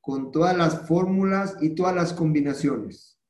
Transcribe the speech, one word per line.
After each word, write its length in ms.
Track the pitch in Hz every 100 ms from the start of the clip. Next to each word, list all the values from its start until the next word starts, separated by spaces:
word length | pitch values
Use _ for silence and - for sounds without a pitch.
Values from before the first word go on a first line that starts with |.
con 300 | - 135 131
todas 240 | 156 175 180
las 320 | 165 160 -
fórmulas 680 | 170 185 190 190 196 190 -
y 100 | 156
todas 200 | 170 180
las 200 | 180 165
combinaciones. 1040 | - 156 151 143 139 143 120 101 - - _